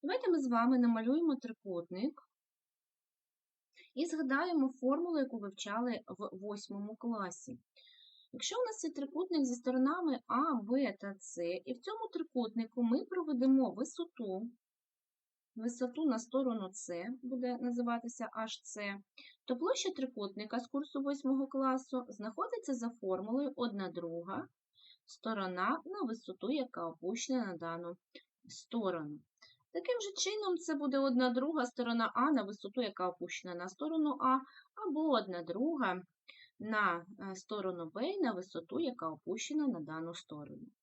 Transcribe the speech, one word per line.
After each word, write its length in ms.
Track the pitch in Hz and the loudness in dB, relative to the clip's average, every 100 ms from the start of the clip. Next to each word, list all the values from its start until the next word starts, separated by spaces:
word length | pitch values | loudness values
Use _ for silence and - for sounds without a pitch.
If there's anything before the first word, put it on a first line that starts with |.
Давайте 280 | 285 494 480 | 0 2 4
ми 80 | 330 | 4
з 80 | 262 | 6
вами 320 | 233 240 262 | 4 6 6
намалюємо 560 | 240 226 226 294 330 262 | 6 6 4 4 4 2
трикутник 840 | 240 220 196 175 170 180 254 - _ _ _ _ _ _ _ _ _ _ _ _ _ _ _ _ - | -2 -10 -6 -6 -4 -2 -2 -4 _ _ _ _ _ _ _ _ _ _ _ _ _ _ _ _ -12
і 120 | 254 330 | -4 -2
згадаємо 640 | 311 269 269 359 330 262 | 0 0 0 2 2 2
формулу, 500 | - 254 294 349 320 | 2 0 2 2 0
яку 180 | 262 233 | 0 -2
вивчали 640 | 202 196 208 214 247 226 - | -8 -8 -6 -2 -2 -2 -6
в 220 | 190 208 | -10 -8
восьмому 640 | 190 202 208 - 202 202 226 | -8 -8 -8 -8 -8 -8 -6
класі. 640 | 240 220 190 - - - _ _ - - - _ _ | -4 -2 -4 -6 -12 -14 _ _ -20 -20 -20 _ _
Якщо 220 | - - 440 | -6 -2 0
у 100 | 494 | 0
нас 180 | 440 | 0
є 80 | 330 | -4
трикутник 540 | 349 277 302 370 330 262 | -4 -4 -2 2 4 4
зі 100 | 240 | 2
сторонами 640 | 254 254 262 349 339 254 - | 2 4 4 4 2 0 0
А, 280 | 240 320 247 | 2 4 2
Б 420 | 202 262 254 190 | 2 2 2 0
та 160 | 202 196 | -8 -8
С, 420 | - - 170 180 262 | -10 -4 -2 -2 -4
і 80 | |
в 60 | 240 | -6
цьому 280 | 381 440 440 | -6 -6 -6
трикутнику 720 | - 320 254 220 226 226 - | -4 -2 0 0 0 -2 2
ми 220 | 240 254 - | 4 4 2
проведемо 680 | 370 311 262 262 269 240 | -2 0 4 6 6 6
висоту, 800 | 185 302 - 339 - 214 190 233 240 _ _ _ _ _ _ _ _ _ 220 | 0 -6 -4 -8 -4 -4 -4 -6 -10 _ _ _ _ _ _ _ _ _ -6
висоту 500 | 226 240 247 302 311 | -6 -2 -4 0 2
на 140 | 233 | 2
сторону 500 | - 269 262 226 190 | 0 0 2 0 -4
С, 320 | 196 - 170 196 254 | -8 -8 -6 -6 -6
буде 340 | 254 254 247 240 | -6 -2 -2 -2
називатися 720 | 247 240 240 233 233 - 220 220 | -2 0 0 0 -4 -8 -8 -6
H 400 | 226 - - 208 | -6 -8 -10 -8
C, 200 | 202 196 - - - - - | -6 -8 -12 -20 -20 -20 -4
то 120 | 247 | 0
площа 340 | 349 554 392 | 2 2 0
трикутника 680 | - 262 - 202 196 214 233 | -2 -4 -4 -6 -6 -4 -4
з 80 | 247 | -2
курсу 340 | 277 302 285 | -6 -4 -4
восьмого 460 | 277 277 262 269 269 | -2 0 0 2 0
класу 580 | 269 269 262 262 254 240 | 0 2 0 -2 -6 -4
знаходиться 680 | 202 214 - 453 480 359 | -8 -8 -4 -2 -2 -2
за 160 | 254 233 | -2 -2
формулою 640 | 233 196 185 208 247 285 285 | -4 -2 -2 0 0 0 -2
одна 340 | 240 202 190 | -2 -2 -4
друга 580 | 165 170 170 175 196 - _ _ _ - - _ | -4 -4 -6 -4 -6 -8 _ _ _ -20 -20 _
сторона 680 | - 233 214 185 180 196 302 311 | -8 -4 -2 -2 0 2 0 -2
на 160 | 403 | -4
висоту, 500 | 277 226 - 190 202 | -4 -4 -8 -6 -2
яка 360 | 294 254 - 165 | 0 -2 -4 -6
опущена 580 | - 175 233 - 254 208 | -4 -4 -4 0 0 0
на 120 | 170 | -4
дану 400 | 165 170 175 180 _ - _ _ - | -6 -6 -8 -10 _ -20 _ _ -18
сторону. 720 | - - 233 196 170 147 - _ _ - _ _ | -18 -6 -2 0 -2 -6 -10 _ _ -20 _ _
Таким 280 | 349 370 480 | -6 0 -2
же 100 | 415 381 | -2 -2
чином, 420 | 381 427 403 349 | 0 0 2 0
це 180 | - 294 | 0 0
буде 240 | 285 269 | 2 4
одна 300 | 269 247 254 | 6 6 6
друга 360 | 240 277 311 254 | 4 2 2 0
сторона 460 | - 240 233 226 - | 0 0 2 2 4
А 160 | 269 | 4
на 120 | 277 | 4
висоту, 380 | 202 208 196 226 | 2 -6 -6 -2
яка 280 | 226 202 185 | -2 0 -2
опущена 460 | 175 175 - 185 175 | -2 -6 -6 -6 -6
на 140 | 180 | -8
сторону 480 | - 302 320 302 - | -4 -2 2 2 4
А, 200 | 262 262 262 - _ - 415 | 4 4 0 -18 _ -8 -2
або 220 | 294 320 | 0 4
одна 340 | 247 196 175 | 4 2 -6
друга 580 | 165 175 285 311 214 185 180 _ _ - - _ | -4 0 0 2 0 0 -6 _ _ -20 -20 _
на, 460 | 214 214 202 170 175 - | -2 2 4 2 -4 -10
е, 160 | 196 185 | -8 -10
сторону 500 | - 208 185 175 165 | -6 -4 -2 -4 -6
Б 240 | 170 277 403 | -4 -2 0
на 100 | 285 | 0
висоту, 480 | 185 190 170 165 247 | 0 -6 -10 -6 -2
яка 300 | 339 - 160 | -2 -2 -6
опущена 580 | 156 - 214 - 302 285 | -6 -6 -6 -2 0 0
на 120 | 180 | 0
дану 340 | 143 160 165 | -4 -6 -6
сторону. 540 | 170 - 147 147 143 151 _ | -10 -12 -12 -12 -14 -16 _